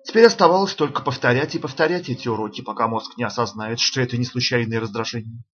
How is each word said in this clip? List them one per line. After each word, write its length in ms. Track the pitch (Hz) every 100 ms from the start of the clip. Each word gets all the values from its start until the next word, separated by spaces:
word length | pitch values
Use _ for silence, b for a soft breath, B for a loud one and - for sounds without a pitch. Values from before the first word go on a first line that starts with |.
| -
Теперь 220 | 220 226
оставалось 480 | 214 170 185 190 -
только 260 | 147 -
повторять 540 | 147 127 131 123 151 165
и 40 |
повторять 500 | 147 - 160 180 139
эти 180 | 117 123
уроки, 340 | 107 107 113
пока 260 | 107 104 113
мозг 300 | 110 - -
не 60 |
осознает, 560 | 113 113 113 110 110 117
что 200 | - 131
это 160 | 127 120
не 100 | 123
случайное 540 | 123 - 123 113 113
раздражение. 640 | 110 113 110 117 110 117 -